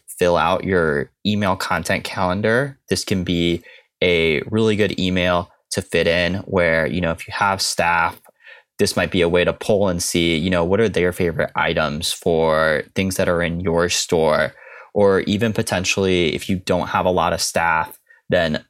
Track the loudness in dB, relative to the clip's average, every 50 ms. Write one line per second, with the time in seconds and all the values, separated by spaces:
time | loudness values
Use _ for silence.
0 | _ -14 -4 0 2 2 4 2 2 2 0 -2 -2 0 0 2 2 2 0 -2
1 | -2 -6 _ _ -4 -2 -2 0 0 0 -2 -2 -2 -4 -4 -4 -2 -2 -4 -4
2 | -4 -6 -6 -2 -2 -2 -2 0 0 0 0 0 0 -4 -8 _ _ -4 -4 -4
3 | -2 -2 -2 -2 -2 -2 0 0 2 0 0 -2 -6 -14 -20 -20 _ _ _ -2
4 | 0 2 2 4 2 2 0 0 -2 -2 -2 0 2 2 2 2 0 0 0 -2
5 | -2 0 0 0 0 0 0 0 -2 -4 _ _ _ -8 -8 -8 -6 -2 0 0
6 | 2 2 2 2 0 0 -2 -4 -6 -2 0 2 2 4 2 2 0 0 -2 -2
7 | -2 -2 -4 -4 -8 -10 -6 -2 0 0 0 -2 -2 -4 -2 -2 0 2 2 2
8 | 0 0 -2 -8 _ -20 _ _ _ -20 -20 -20 _ _ _ -2 -2 0 0 -2
9 | -2 0 2 2 2 4 4 2 2 2 0 -2 0 0 2 2 2 0 0 -2
10 | -4 -2 0 2 2 2 2 0 0 0 0 0 2 2 2 2 2 0 0 0
11 | 0 0 0 0 -2 -2 0 -2 -4 -4 -2 -2 -2 0 0 0 -2 -2 -2 -4
12 | -6 -6 -6 -4 -2 0 2 2 2 2 2 2 2 2 0 -2 -4 -6 -4 -4
13 | -2 -2 0 -2 0 0 0 0 -2 -2 -4 -4 -2 -2 0 0 0 0 0 -2
14 | -2 0 0 2 2 2 2 2 0 -2 -4 -10 -20 -20 -20 -20 -16 -6 0 2
15 | 4 4 4 2 2 0 0 0 0 0 0 -2 -2 -2 -2 -2 -2 -2 -2 0
16 | 2 2 2 2 2 0 0 -4 -4 -4 -4 -4 -2 -2 -2 -2 -2 -2 -2 0
17 | 0 2 2 2 2 0 0 -2 -4 -2 -2 0 0 2 2 0 -2 -4 -8 -20
18 | _ _ _ _ _ -2 0 2 2 0 -2 -4 -6